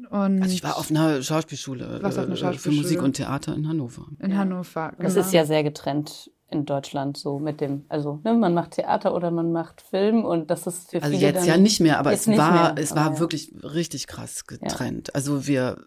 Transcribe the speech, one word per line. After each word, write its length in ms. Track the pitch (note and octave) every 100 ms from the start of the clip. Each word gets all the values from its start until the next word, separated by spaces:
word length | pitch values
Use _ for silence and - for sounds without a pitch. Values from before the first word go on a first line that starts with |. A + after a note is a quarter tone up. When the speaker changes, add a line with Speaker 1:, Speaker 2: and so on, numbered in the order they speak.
| A#3+
Speaker 1:
und 320 | G3+ G3 F#3+
Speaker 2:
Also 120 | F#3
ich 80 | F#3
war 140 | D#3 -
auf 140 | D3
einer 320 | D3+ D#3+ C#3
Schauspielschule, 800 | B2+ D#3 D#3 - C#3 B2+ A2+ A#2
Speaker 1:
Warst 160 | G3 -
auf 60 |
einer 100 | B2
Speaker 2:
äh, 20 | -
für 60 |
Speaker 1:
Schauspielschule? 340 | - - E3+ D3
Speaker 2:
Musik 200 | D3 F3
und 120 | C#3
Theater 400 | C#3+ - C#3 -
in 120 | - D#3
Hannover. 380 | D#3+ A#2+ - - D3+
Speaker 1:
In 120 | F#3+
Speaker 3:
Ja. 40 | G3
Speaker 1:
Hannover, 540 | F#3+ F3+ E3+ E3 D#3+ -
Speaker 3:
Das 160 | F3
Speaker 1:
genau. 120 | F#3+ F#3
Speaker 3:
ist 60 |
ja 140 | F3 D3+
sehr 160 | D#3
getrennt 680 | D3 D3+ C#3+ D3 D3 - - _ _
in 160 | D3+ C#3+
Deutschland 500 | C#3 - C#3+ C#3 C#3
so 220 | D3 C#3+
mit 240 | D3+ D3+
dem, 240 | C#3 C#3+ -
also, 320 | D#3 D3 D3
ne, 100 | A3
man 180 | A#3 F#3
macht 200 | E3+ E3
Theater 420 | - - G3+ F#3+
oder 160 | F3 E3+
man 220 | E3+ E3+
macht 280 | E3 E3 -
Film 460 | - F#3+ G#3 A3+ -
und 240 | E3+ D#3
das 160 | E3+ F3+
ist 240 | - -
für 120 | E3+
Speaker 2:
Also 140 | D3 F3+
Speaker 3:
viele 120 | F3+
Speaker 2:
jetzt 120 | F#3
Speaker 3:
dann 80 | F3
Speaker 2:
ja 80 | E3+
nicht 240 | G#3 -
mehr, 180 | D#3+ C3+
aber 120 | C#3
Speaker 3:
jetzt 100 | G3+
Speaker 2:
es 40 | A3
Speaker 3:
nicht 100 | G#3
Speaker 2:
war, 140 | D#3
Speaker 3:
mehr, 220 | F3 E3 D3+
Speaker 2:
es 140 | D3
war 100 | D3+ D#3
Speaker 3:
aber 80 |
ja. 60 | C#3+
Speaker 2:
wirklich 300 | E3 D3+ - -
richtig 440 | C#3 D#3+ E3 C3+ -
krass 380 | - A2+ - -
Speaker 3:
Ja. 80 | C3
Speaker 2:
getrennt. 560 | - - A#2+ A2 -
Also 320 | C#3 C3+ C#3+ C3+
wir 400 | C3 B2+ -